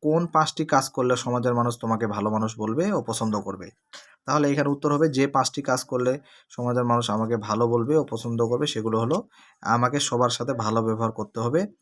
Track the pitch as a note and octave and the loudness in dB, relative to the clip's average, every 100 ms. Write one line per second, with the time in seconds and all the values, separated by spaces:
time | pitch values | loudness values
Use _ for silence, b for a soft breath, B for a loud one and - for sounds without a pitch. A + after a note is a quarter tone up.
0 | D3+ D#3+ E3+ D#3+ D#3 - D#3 C3+ C3 - | 0 0 2 2 2 0 2 2 2 0
1 | B2 A#2+ B2 B2 B2 A#2+ A#2+ A#2 A2+ A2 | 2 0 0 0 2 2 0 -2 -2 -2
2 | A2 G#2 G#2+ G#2+ A2 G#2+ G#2+ B2+ G3 F3 | -2 -2 -2 0 -2 -4 -4 0 0 -2
3 | A#2 A2 A2 G#2+ G2 F#2+ F2 - _ B | -2 -4 -2 -2 -4 -10 -14 -18 _ B
4 | B B - D3 C#3+ C#3+ C#3+ C#3+ D3+ C#3+ | B B -2 2 2 2 0 0 0 2
5 | D#3+ C3 C#3 C3+ B2+ - C#3 B2+ - B2+ | 2 2 2 2 0 -2 -2 -2 -2 -2
6 | B2 C#3 b b b - A#2+ B2 B2 A#2+ | 0 -2 b b b -6 -2 0 2 2
7 | A2+ G#2+ A2+ A#2 G#2 G#2+ A#2 A#2+ A#2 D#3 | 2 -2 -2 -2 -2 0 2 2 2 0
8 | C3+ A2 A#2+ A#2 A2+ B2 D3 A2+ A2 A2 | 0 -4 -4 -2 0 0 -2 -2 -2 0
9 | A#2 F3+ - b b b - A#2+ B2 C#3+ | 2 0 -4 b b b 0 2 2 0
10 | - A#2+ A#2+ A#2 B2 A#2+ G#2+ A2+ A2+ A2 | -2 0 0 0 -4 -2 0 0 0 0
11 | A2+ A2 G#2 A2+ A#2 D#3 G3+ - | -2 -4 -8 -4 -2 0 -2 -6